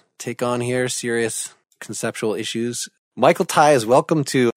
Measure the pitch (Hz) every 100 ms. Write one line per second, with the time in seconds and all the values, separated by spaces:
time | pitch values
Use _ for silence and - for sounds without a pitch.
0 | _ - - 117 123 123 120 127 127 -
1 | 123 117 113 - - _ _ - - 107
2 | 127 - 113 98 107 113 120 120 - _
3 | _ - 131 170 185 - 151 143 110 135
4 | 156 160 135 135 120